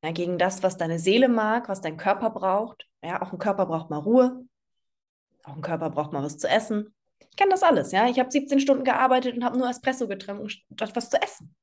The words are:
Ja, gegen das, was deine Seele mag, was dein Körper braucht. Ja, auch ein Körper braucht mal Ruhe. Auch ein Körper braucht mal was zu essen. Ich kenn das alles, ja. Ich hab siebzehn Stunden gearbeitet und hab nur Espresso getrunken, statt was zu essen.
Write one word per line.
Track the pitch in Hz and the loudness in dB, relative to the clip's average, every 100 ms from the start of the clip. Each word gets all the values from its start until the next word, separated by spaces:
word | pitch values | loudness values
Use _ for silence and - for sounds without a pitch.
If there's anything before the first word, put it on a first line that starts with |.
Ja, | 160 | -6
gegen | 165 175 180 | -4 -4 0
das, | 180 190 | 0 2
was | 190 185 | -2 -2
deine | 165 165 | -4 0
Seele | 175 220 262 | 4 6 6
mag, | 233 214 226 240 | 4 2 0 -2
was | 190 | -6
dein | 165 160 | -6 -2
Körper | 202 202 226 | 0 0 0
braucht. | 214 190 196 240 - - _ | -2 0 0 -2 -10 -20 _
Ja, | 160 180 | -8 -6
auch | 190 | -6
ein | 185 | -4
Körper | 220 196 180 | -2 0 0
braucht | 165 160 | -2 -4
mal | 160 | -6
Ruhe. | 151 247 254 254 - _ _ _ _ _ _ _ _ _ | 4 6 4 0 -16 _ _ _ _ _ _ _ _ _
Auch | - 143 | -16 -10
ein | |
Körper | 170 165 160 | -6 -4 -4
braucht | 143 147 | -4 -6
mal | 143 | -6
was | 143 147 | -6 -6
zu | - | 0
essen. | 214 220 214 214 _ _ _ _ | 0 0 -4 -6 _ _ _ _
Ich | - | 0
kenn | 403 | 2
das | 381 | 4
alles, | 359 226 - | 4 4 2
ja. | 190 240 | 2 2
Ich | 254 | 2
hab | 254 | 0
siebzehn | 285 277 277 | 0 2 0
Stunden | 277 269 | 4 2
gearbeitet | 262 226 254 254 254 233 | 2 2 4 2 0 -2
und | |
hab | 247 247 | -2 0
nur | 254 | -2
Espresso | 247 - 254 226 | -2 -4 -4 -6
getrunken, | 190 196 202 214 | -6 -8 -10 -10
statt | - _ - 220 240 | -14 _ -10 -6 -4
was | - | 0
zu | - | 0
essen. | - - - _ | -2 -10 -20 _